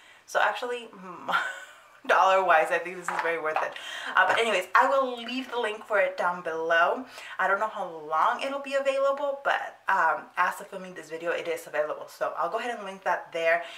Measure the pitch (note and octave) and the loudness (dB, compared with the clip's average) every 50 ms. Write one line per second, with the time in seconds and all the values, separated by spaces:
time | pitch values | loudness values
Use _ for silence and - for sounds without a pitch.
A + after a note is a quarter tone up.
0 | - - - - _ - - - - G#3+ G#3 - B3+ A#3+ B3 A#3+ A#3 A3 G#3 F#3+ | -20 -20 -20 -20 _ -4 0 2 2 2 2 -2 -4 -6 -6 -6 -8 -14 -18 -18
1 | F#3 F#3 E3+ D#3 - - - - - - - - - - - - - - - - | -16 -16 -14 -12 -6 -2 0 0 0 -2 -6 -10 -14 -18 -20 -20 -20 -20 -20 -14
2 | - - - E3 F#3 F#3+ F#3+ F#3+ F#3 F3+ E3 D#3+ D#3+ E3 F3+ E3 E3+ F3+ F#3 F3+ | 0 2 4 6 6 6 6 4 6 6 6 6 6 4 0 -2 -2 -4 -8 -8
3 | E3+ E3 E3 - - E3 E3 D#3+ D3+ D#3 D#3 - - - - - - - - - | -6 -4 -4 -2 0 0 -2 0 -2 -2 -2 -2 -2 -4 -6 -10 -12 -10 -10 -10
4 | - - - - F#3 - - - A3+ A3+ G3+ F3+ F3+ - - A#3 C4 C4+ C#4 C4+ | -10 0 2 4 4 4 4 2 2 2 2 0 -2 4 6 6 6 6 6 4
5 | C4+ B3 B3 A#3 A#3 A#3 B3 C4 B3+ B3 A#3+ A#3+ A3+ G#3+ G#3 G#3+ - - A3 G3 | 2 2 -2 -6 -8 -6 -6 -6 -6 -4 -4 -2 -2 -2 -4 -6 -4 0 2 2
6 | F#3 F#3 F#3 - G3 F3 F3 F3 E3+ E3 D#3+ D#3+ E3 E3 E3 E3 F3 F#3 A#3 C4 | 2 2 0 0 0 0 -2 -2 -4 -6 -4 -4 0 2 6 6 6 4 4 0
7 | B3+ - - - - - - - F#3+ F#3 G3 G3 G#3+ G#3+ - G#3 F#3+ F3 E3 D#3+ | -4 -10 -14 -16 -14 -10 -4 -2 0 2 2 2 0 -2 -2 -6 -8 -8 -8 -10
8 | D3+ D3+ D#3+ D#3 F3+ A3 A#3+ A#3+ - C4+ C#4 C#4 C#4 C4+ C#4 C4+ C4+ C#4 C4+ C4+ | -6 -2 0 2 4 2 2 0 -4 -4 -6 -6 -6 -2 -2 0 0 0 2 2
9 | C#4 C#4 C#4 C#4+ D4 C#4+ C4+ - - F3 - - - - - - _ - F3+ F#3 | 2 2 2 0 -2 -4 -4 -2 0 0 0 0 -2 -8 -12 -8 _ 0 2 2
10 | E3+ D#3+ D3+ D3 - - - F3+ F3+ F#3 - - G3 - G3 F#3 F#3 F#3 F3+ E3+ | 4 2 2 0 -6 -8 -2 0 0 0 -2 -6 -12 -12 -12 -12 -12 -12 -14 -16
11 | D3+ D3 D#3+ D#3+ E3 F3 - - - E3+ D#3+ D#3 - - - D3+ D3+ D3+ C#3+ - | -12 -12 -12 -6 -4 -2 -2 -2 -2 -4 -4 -6 -6 -6 -2 -2 -2 -2 -4 -8
12 | - - - - D#3 - - - D#3+ F3 G#3 A3+ A#3 B3 A#3 G#3+ G3+ F#3+ F#3+ F#3+ | -8 -14 -8 -6 -6 -4 -2 -2 -4 -2 -2 -4 -4 -4 -6 -8 -8 -12 -12 -6
13 | - F#3 E3+ E3+ - - - E3 E3 E3 E3+ E3+ - - - | -2 -2 -2 -2 -4 -8 -6 0 2 2 2 2 0 -6 -12